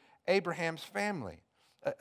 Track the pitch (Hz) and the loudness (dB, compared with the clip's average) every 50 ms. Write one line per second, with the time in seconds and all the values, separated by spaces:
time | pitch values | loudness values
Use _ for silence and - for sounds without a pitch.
0 | - - - _ - - 185 196 165 180 165 160 170 165 160 156 - - - 202 | -12 -20 -20 _ 2 4 4 4 4 0 -2 0 0 -2 -2 -2 -8 -8 -4 -2
1 | 202 208 202 160 117 92 80 78 _ _ _ _ _ _ _ _ - 143 139 - | -2 0 0 -2 -4 -6 -8 -12 _ _ _ _ _ _ _ _ -4 -4 -2 0